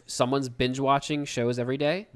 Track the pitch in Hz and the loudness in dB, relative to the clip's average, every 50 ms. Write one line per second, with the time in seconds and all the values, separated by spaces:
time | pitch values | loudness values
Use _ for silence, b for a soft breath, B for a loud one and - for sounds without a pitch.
0 | _ - - - 127 127 135 139 135 127 120 - 131 127 131 135 139 135 139 139 | _ -10 0 0 2 2 2 0 0 -2 -2 0 0 0 0 0 2 2 2 2
1 | - - 151 147 143 - - 127 117 120 123 123 120 123 131 139 147 147 165 190 | 2 0 -4 -4 -4 -4 -2 0 0 0 0 0 -2 -2 -2 0 0 0 0 -2
2 | 214 - - | -6 -10 -14